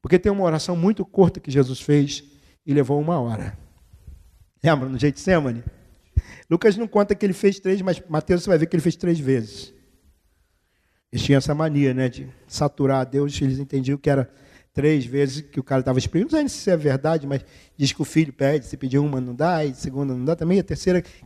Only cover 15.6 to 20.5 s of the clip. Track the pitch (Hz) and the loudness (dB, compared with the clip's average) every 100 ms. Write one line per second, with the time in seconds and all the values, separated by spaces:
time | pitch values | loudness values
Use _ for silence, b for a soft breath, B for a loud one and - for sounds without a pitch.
15.6 | - 135 127 127 - 160 247 311 285 - | -2 -2 2 0 0 -2 0 0 0 -4
16.6 | - 175 147 135 151 165 139 139 - b | 0 0 2 0 0 -2 -2 -6 -6 b
17.6 | b - 139 - 139 156 156 131 135 151 | b -2 -2 -2 -2 2 0 0 0 0
18.6 | 120 135 135 135 147 131 127 123 160 170 | -4 -8 -2 0 0 -2 -6 -2 0 0
19.6 | 147 127 - 131 143 127 131 165 165 | -2 -6 -8 -6 -4 -2 -2 -2 2